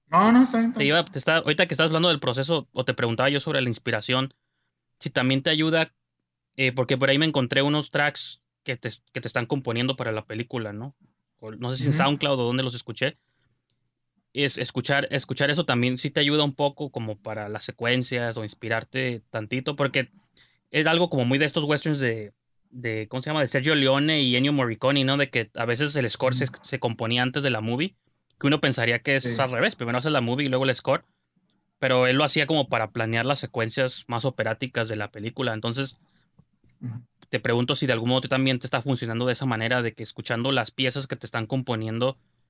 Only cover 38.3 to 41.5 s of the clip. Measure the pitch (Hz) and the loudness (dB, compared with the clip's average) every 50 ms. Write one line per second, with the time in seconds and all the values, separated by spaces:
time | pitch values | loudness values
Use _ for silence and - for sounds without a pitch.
38.3 | 135 131 135 135 131 123 - 127 - 127 117 139 131 120 127 117 113 117 123 127 | 0 0 2 2 0 -2 -2 -2 -2 -2 0 -2 -2 -2 -2 -4 -4 -2 0 0
39.3 | 120 - 135 131 113 110 110 113 127 123 120 113 - - 113 - - - 110 - | 0 0 -2 -2 -2 0 0 0 0 0 0 -2 -4 -6 -12 -12 -12 -12 -6 -4
40.3 | 120 113 120 135 135 127 110 - - - 131 127 - 143 135 - 131 - - - | -4 -2 0 0 0 0 0 -2 -4 -2 -2 -2 -2 -4 -4 -6 -8 -10 -10 -8
41.3 | - 117 110 - | -6 -6 -4 -2